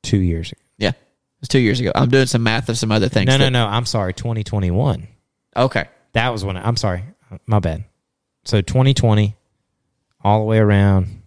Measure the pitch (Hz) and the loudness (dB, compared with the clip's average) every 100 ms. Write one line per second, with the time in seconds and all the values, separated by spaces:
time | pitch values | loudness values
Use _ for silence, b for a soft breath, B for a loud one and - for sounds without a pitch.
0 | - 101 90 82 85 - _ _ 101 - | 0 0 0 -2 -8 -14 _ _ -4 -4
1 | _ _ _ _ 135 135 117 120 120 - | _ _ _ _ 0 2 2 0 -2 0
2 | 123 135 127 120 117 113 120 117 110 107 | 2 2 2 0 0 -2 -4 -4 0 0
3 | 95 110 117 135 135 127 110 110 120 113 | 0 0 2 2 2 0 0 -2 -2 -4
4 | 92 92 120 113 104 104 92 90 143 - | -4 -6 -6 -6 -4 -2 0 0 0 -2
5 | 87 _ _ _ _ - 131 - - _ | -8 _ _ _ _ -2 0 0 -8 _
6 | _ 113 123 113 98 92 98 120 104 90 | _ -2 -2 -2 -6 -4 -2 -2 -2 -4
7 | 113 - _ - - 107 85 80 107 _ | -8 -18 _ -18 -2 0 0 -6 -10 _
8 | _ _ _ _ - 110 92 127 131 135 | _ _ _ _ -2 -2 0 2 2 2
9 | 117 107 104 107 _ _ _ _ _ _ | 2 2 2 -4 _ _ _ _ _ _
10 | _ _ 101 107 107 110 104 101 98 95 | _ _ 0 0 2 4 4 4 4 2
11 | 92 - | 0 -8